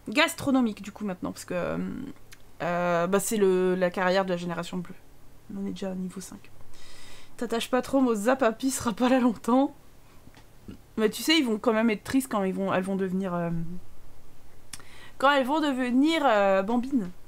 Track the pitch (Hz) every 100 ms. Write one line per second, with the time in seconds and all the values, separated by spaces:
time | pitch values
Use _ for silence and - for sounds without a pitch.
0 | - 214 330 - 285 262 233 208 202 -
1 | 208 180 - 185 - 180 78 82 - -
2 | - - - - - - 165 175 175 170
3 | 175 196 196 220 190 185 185 185 180 190
4 | 185 190 190 175 175 170 170 180 175 -
5 | - - - - - 202 196 180 196 185
6 | 185 185 185 202 - - - - - -
7 | - - - - 226 226 - 254 247 269
8 | 254 220 208 262 226 220 269 254 240 202
9 | 247 262 247 202 - 254 285 - - -
10 | - - - - - - - - - -
11 | 214 214 233 330 254 214 - 220 233 208
12 | - 269 262 220 190 185 196 - 190 190
13 | 190 185 190 175 170 170 165 180 - -
14 | - - - - - - - - - -
15 | - - 262 285 247 311 302 254 254 240
16 | 302 330 277 214 196 190 196 247 247 277
17 | 180 -